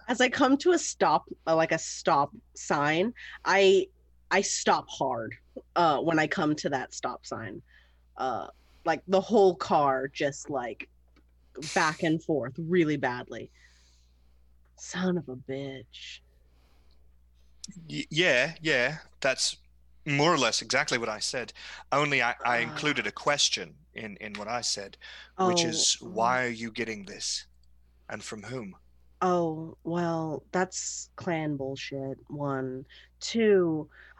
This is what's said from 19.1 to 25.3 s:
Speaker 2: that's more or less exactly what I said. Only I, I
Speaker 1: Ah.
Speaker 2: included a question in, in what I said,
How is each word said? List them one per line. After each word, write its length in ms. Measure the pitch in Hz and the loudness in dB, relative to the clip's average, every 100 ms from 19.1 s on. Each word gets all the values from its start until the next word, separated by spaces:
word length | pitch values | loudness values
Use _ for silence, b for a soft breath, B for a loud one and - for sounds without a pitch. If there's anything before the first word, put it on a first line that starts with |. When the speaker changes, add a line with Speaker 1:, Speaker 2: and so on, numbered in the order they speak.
| - | -2
Speaker 2:
that's 340 | 135 127 - - _ _ _ - - | 0 0 -2 -6 _ _ _ -12 -2
more 280 | 143 156 | 2 4
or 40 | 160 | 6
less 240 | 120 - | 4 2
exactly 360 | 113 127 147 127 | 0 0 0 0
what 100 | 113 | -2
I 120 | 107 | -4
said. 340 | - 131 113 - B B B | -4 -6 -8 -14 B B B
Only 280 | 135 147 135 | 0 2 2
I, 100 | 120 | 2
I 260 | 120 117 117 | 0 0 0
Speaker 1:
Ah. 0 | |
Speaker 2:
included 500 | 117 151 147 131 104 | 0 -2 -2 -2 -2
a 40 | |
question 640 | - - 143 - - 90 - _ | -4 -2 2 2 0 -8 -14 _
in, 240 | 113 110 98 | -14 -12 -12
in 160 | 107 | -12
what 160 | 104 104 | -10 -6
I 100 | 120 | -6
said, 380 | 113 - 98 - B B B | -4 -6 -8 -16 B B B